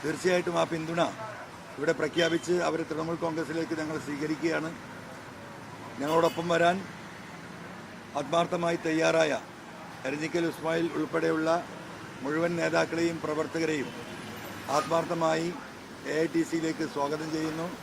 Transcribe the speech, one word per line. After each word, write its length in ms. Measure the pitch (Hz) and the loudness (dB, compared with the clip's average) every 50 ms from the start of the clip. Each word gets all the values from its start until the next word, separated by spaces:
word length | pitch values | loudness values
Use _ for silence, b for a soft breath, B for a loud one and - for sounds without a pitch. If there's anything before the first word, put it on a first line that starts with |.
| - | -2
തീർച്ചയായിട്ടും 520 | 147 156 143 - 180 180 180 170 175 170 170 | -4 -4 0 2 4 4 4 4 2 2 2
ആ 20 | 165 160 | 2 2
പിന്തുണ 300 | 165 165 160 160 170 170 165 - - - - - - - - - - - - - - - | 2 -2 -2 -2 2 2 2 2 2 -4 -8 -10 -10 -10 -12 -14 -14 -14 -14 -14 -6 -2
ഇവിടെ 160 | 139 156 165 - | 2 2 2 2
പ്രഖ്യാപിച്ച് 540 | 156 151 - 156 170 165 160 170 165 156 180 175 170 156 | 2 0 2 4 4 4 4 2 2 2 2 4 4 2
അവരെ 160 | 151 160 165 - | 2 0 -2 -2
തൃണമൂൽ 280 | 160 151 160 165 170 160 170 | -2 -2 -2 -2 -2 -2 -2
കോൺഗ്രസിലേക്ക് 520 | 170 160 160 160 127 156 165 165 - 165 156 | -2 0 -2 -2 -2 -2 -2 -2 -2 -2 -2
ഞങ്ങൾ 160 | 156 151 160 151 123 | -2 -2 -4 -4 -4
സ്വീകരിക്കുകയാണ്. 640 | 135 147 139 147 151 156 143 147 170 160 151 156 160 175 - - - - - - - - - - - - - - - - - - - - - - - - - | -4 -4 -2 -2 -2 -2 0 2 2 2 2 0 -2 -6 -8 -12 -14 -14 -14 -14 -14 -14 -14 -14 -14 -14 -14 -14 -14 -14 -14 -14 -12 -12 -12 -12 -12 -8 -4
ഞങ്ങളോടൊപ്പം 480 | 135 147 156 165 165 165 - 165 170 175 170 | -2 4 6 6 6 6 4 2 0 2 6
വരാൻ 240 | 165 170 170 180 196 185 - - - - - - - - - - - - - - - - - - - - - - - - - - 143 | 8 8 8 6 4 0 -6 -10 -12 -12 -14 -14 -14 -14 -14 -14 -14 -14 -14 -14 -12 -12 -12 -12 -12 -14 -14 -14 -14 -14 -8 -6 -4
ആത്മാർത്ഥമായി 580 | 147 131 160 170 170 170 180 175 170 170 170 170 - 165 | -2 2 4 4 4 4 2 0 2 2 2 2 0 2
തയ്യാറായ 460 | 160 160 160 165 165 160 160 156 135 113 - - - - - - - - - - - - - 131 | 2 4 6 6 6 6 6 4 2 -2 -4 -8 -14 -14 -14 -14 -14 -14 -14 -14 -14 -6 -4 -4
അരിഞ്ഞിക്കൽ 360 | 135 151 156 160 - 175 170 165 | -2 -2 -2 0 0 2 0 0
ഇസ്മായിൽ 360 | 147 - 147 160 165 165 165 165 147 151 | -2 -2 -2 0 2 2 2 0 0 -2
ഉൾപ്പെടെയുള്ള 520 | 156 151 139 165 160 165 160 160 160 160 165 175 - - - - - - - - - - - - 123 | -2 0 0 2 2 4 2 4 4 4 4 2 2 -4 -10 -12 -12 -12 -12 -12 -12 -12 -12 -6 -4
മുഴുവൻ 280 | 135 151 160 170 170 175 170 | -2 0 2 2 2 2 2
നേതാക്കളെയും 560 | 160 160 160 165 165 156 165 165 170 170 170 160 151 | 2 2 4 4 2 2 2 2 2 2 0 0 -2
പ്രവർത്തകരെയും 640 | 151 151 151 156 151 - 165 165 156 156 147 123 - - - - - - - - - - - - - - - - - 135 151 | -2 0 0 -2 -2 0 0 0 2 2 0 -2 -4 -4 -8 -10 -10 -10 -10 -10 -10 -10 -10 -10 -10 -10 -10 -4 2 2 2
ആത്മാർത്ഥമായി 680 | 151 151 165 165 165 - 175 165 165 160 160 165 165 170 175 - - - - - - - - - - 135 143 | 2 4 2 2 2 2 0 2 2 2 4 2 0 -2 -4 -6 -10 -12 -14 -14 -14 -14 -14 -10 -6 -2 0
എ 40 | 156 160 | 2 2
ഐ 40 | 165 165 | 2 2
ടി 80 | 165 160 156 | 2 0 2
സിയിലേക്ക് 360 | - 165 156 160 156 - 160 147 - | 0 0 0 0 0 -2 -2 -2 0
സ്വാഗതം 340 | 143 139 143 151 156 156 160 156 | 0 0 0 0 -2 -2 -2 -2
ചെയ്യുന്നു. 320 | 160 156 160 156 160 165 180 185 - | -2 -2 -2 -2 -2 -4 -6 -6 -10